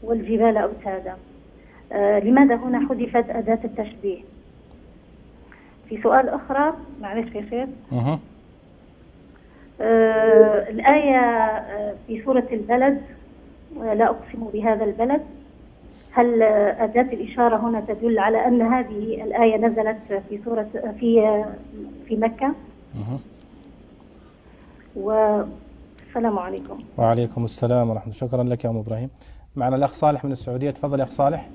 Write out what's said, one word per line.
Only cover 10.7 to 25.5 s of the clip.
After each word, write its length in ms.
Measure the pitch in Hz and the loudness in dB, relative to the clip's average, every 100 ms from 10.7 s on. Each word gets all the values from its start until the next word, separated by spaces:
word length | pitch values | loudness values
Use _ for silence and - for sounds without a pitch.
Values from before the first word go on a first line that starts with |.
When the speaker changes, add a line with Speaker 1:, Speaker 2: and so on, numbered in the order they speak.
Speaker 1:
الآية، 460 | 220 262 294 294 262 | 0 4 4 4 2
آه، 760 | 240 233 220 214 - 202 208 196 - | 2 0 -2 -2 -8 -8 -8 -10 -10
في 180 | 220 | -10
سورة 240 | 269 254 240 | 0 0 0
البلد: 500 | 226 202 240 269 277 - - - - - - - 302 | -6 -2 2 2 0 -6 -20 -20 -20 -20 -20 -20 -10
آه، 140 | 220 | -4
"لا 100 | 214 | 0
أقسم 400 | 226 226 - 226 226 | 2 0 -8 -12 -8
بهذا 320 | 208 220 214 | -4 -2 0
البلد". 380 | 214 202 240 294 - - - - - - - - - | -2 -2 0 -2 -4 -18 -20 -20 -20 -20 -20 -20 -4
هل، 300 | - 240 233 | 2 4 4
آه، 420 | 220 214 202 - | 4 4 2 0
أداة 180 | 220 226 | 0 2
الإشارة 540 | 269 - 220 233 233 220 | 0 -2 -8 2 2 2
هنا 240 | 233 226 208 | 0 -2 -4
تدل 300 | 214 233 220 | -4 0 2
على 280 | 196 226 247 | 2 2 4
أن 160 | 240 | 4
هذه 600 | 226 254 240 208 220 - | 4 2 -2 -6 -6 -6
الآية 320 | - - 233 220 | -4 2 4 4
نزلت 680 | 226 220 220 220 - 196 196 | 0 0 -2 -4 -6 -8 -6
في 100 | 208 | -10
سورة، 240 | 233 233 214 - 226 208 | -6 -4 -4 -8 -10 -4
في، 200 | 240 226 | 2 4
آه، 260 | 214 214 214 208 - 214 - - - | 4 2 -2 -10 -16 -16 -16 -18 -8
في 80 | 220 | -2
مكة؟ 380 | 226 226 269 320 - - - | -2 0 -4 -4 -12 -20 -16
Speaker 2:
مه. 240 | 120 104 135 - - - - - - - - - - - _ - - - - - 220 | -12 -8 -10 -12 -20 -20 -20 -20 -20 -20 -20 -20 -20 -20 _ -20 -20 -20 -20 -16 -8
Speaker 1:
والسلام 1400 | 196 220 214 208 - | -2 2 4 2 -2